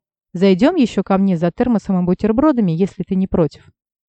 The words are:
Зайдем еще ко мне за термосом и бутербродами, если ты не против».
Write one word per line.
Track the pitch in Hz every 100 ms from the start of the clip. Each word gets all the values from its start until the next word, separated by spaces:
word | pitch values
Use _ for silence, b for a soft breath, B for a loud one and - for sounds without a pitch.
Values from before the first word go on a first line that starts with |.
| _ _ _
Зайдем | 170 196 185 269 370
еще | 240 -
ко | - 190
мне | 196 170
за | 170
термосом | - 247 220 - 185
и |
бутербродами, | 175 185 214 220 302 247 190
если | 160 190 -
ты | 170
не | 190 185
против». | 180 156 - _ _ _ _